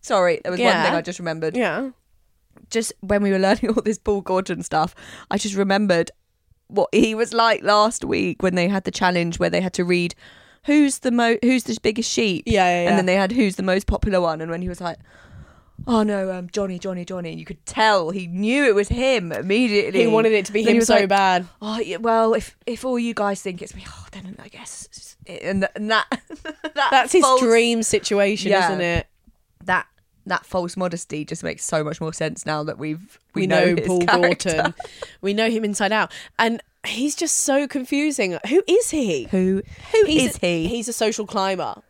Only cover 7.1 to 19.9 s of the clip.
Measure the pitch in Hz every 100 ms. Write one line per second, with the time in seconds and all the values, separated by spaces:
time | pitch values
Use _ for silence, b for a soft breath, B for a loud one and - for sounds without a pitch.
7.1 | 220 233 233 226 220 - 208 214 - -
8.1 | 175 190 - 185 180 175 196 - - 185
9.1 | 180 170 175 170 170 185 - 175 180 175
10.1 | - B B B B - 294 285 269 262
11.1 | 240 233 233 240 254 - 226 - 214 226
12.1 | - 226 175 - 214 180 175 175 196 185
13.1 | 185 190 240 208 185 185 185 - 202 220
14.1 | 185 170 156 160 170 180 175 175 160 b
15.1 | b b b b b b b - 226 214
16.1 | 202 190 185 175 - 196 180 190 180 175
17.1 | 185 170 165 160 165 - - 220 202 165
18.1 | 196 180 175 208 269 277 196 202 - 262
19.1 | 247 175 127 165 208 247 208 -